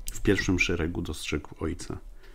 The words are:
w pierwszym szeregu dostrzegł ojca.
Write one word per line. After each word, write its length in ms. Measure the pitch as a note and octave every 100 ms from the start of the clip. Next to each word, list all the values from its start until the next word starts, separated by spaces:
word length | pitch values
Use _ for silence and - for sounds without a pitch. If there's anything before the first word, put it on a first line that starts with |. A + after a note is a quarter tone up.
| -
w 80 | -
pierwszym 380 | - G2 - F2+
szeregu 440 | - E2+ D#2+ E2+
dostrzegł 460 | E2+ D#2+ - D#2 - -
ojca. 380 | D#2+ D#2+ - - - - -